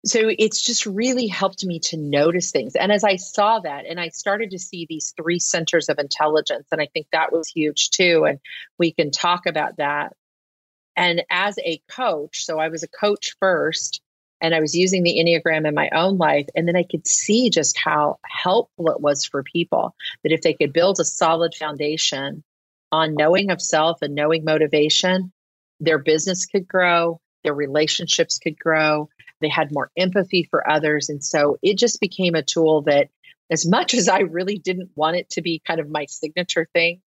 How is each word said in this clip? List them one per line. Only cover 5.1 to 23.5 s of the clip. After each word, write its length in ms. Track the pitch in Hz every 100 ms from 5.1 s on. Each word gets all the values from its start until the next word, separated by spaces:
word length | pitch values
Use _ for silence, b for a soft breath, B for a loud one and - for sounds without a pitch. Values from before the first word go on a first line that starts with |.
| -
three 220 | 160 175
centers 500 | - 175 165 170 151
of 100 | 147
intelligence, 680 | 143 - 156 156 147 139 147
and 100 | 156
I 60 | 147
think 140 | - 151
that 200 | 160 156
was 160 | 165 160
huge 400 | 165 151 147 -
too. 380 | - 180 165 156
And 100 | 147 B B B _
we 140 | 170
can 180 | 160 151
talk 360 | 139 175 180 175
about 320 | 156 151 -
that. 360 | 143 147 151 - _ _ _ _ _ _ _
And 300 | - 175 170 -
as 280 | 180 202 202
a 220 | 170 160 _
coach, 560 | - 247 160 147 -
so 140 | - 160
I 100 | 160
was 140 | 160
a 60 | 156
coach 460 | - 208 208 - -
first, 600 | 190 170 147 165 - - _ _ _ _
and 140 | 165
I 60 | 165
was 140 | 151 165
using 260 | 185 190
the 120 | 170 160
Enneagram 480 | 165 165 165 156 151
in 80 |
my 140 | 147 147
own 280 | 160 180 190
life. 280 | 156 147 143
And 140 | - 170
then 80 | 180
I 60 |
could 240 | 175 165 -
see 420 | - - 220 247
just 300 | 170 143 -
how 400 | - 151 147 - -
helpful 640 | - 180 208 233 - 165
it 100 | -
was 240 | 147 143
for 180 | - 139
people, 520 | 135 170 170 - - _ B B
that 100 | -
if 100 | 160
they 100 | 165
could 220 | 147 143
build 260 | 151 180 190
a 40 |
solid 500 | 170 - 170 165 165
foundation 920 | - 156 147 151 156 - 139 139 156 - _ _ _ _
on 220 | 156 160
knowing 360 | 151 151 185 202